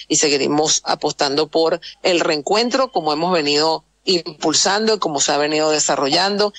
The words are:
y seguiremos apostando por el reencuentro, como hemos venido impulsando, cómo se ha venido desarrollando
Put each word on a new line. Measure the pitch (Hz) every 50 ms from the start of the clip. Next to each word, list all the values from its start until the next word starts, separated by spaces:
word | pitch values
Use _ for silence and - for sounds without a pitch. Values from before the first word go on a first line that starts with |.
| -
y | - 151
seguiremos | 147 160 151 147 135 139 139 147 151 156 156 - - -
apostando | 160 165 - - 151 147 - 151 139 139 151 156 -
por | - 160 165 160 175 165 - - - - -
el | 190 175 160
reencuentro, | - 170 156 147 139 - 196 214 240 247 - 254 262 -
como | - 185 160 151
hemos | 147 156 170 180
venido | 185 165 143 143 147 147 156 160 160 156 - _ _ _ _ 185
impulsando, | 185 170 - 175 151 - - 160 151 - - 196 196 214 220 220 220 190
cómo | - 170 147 139
se | - -
ha | 147 143
venido | 147 151 156 151 156 156
desarrollando | 156 147 - - 147 131 139 135 147 170 190 202 202 202 208 202 -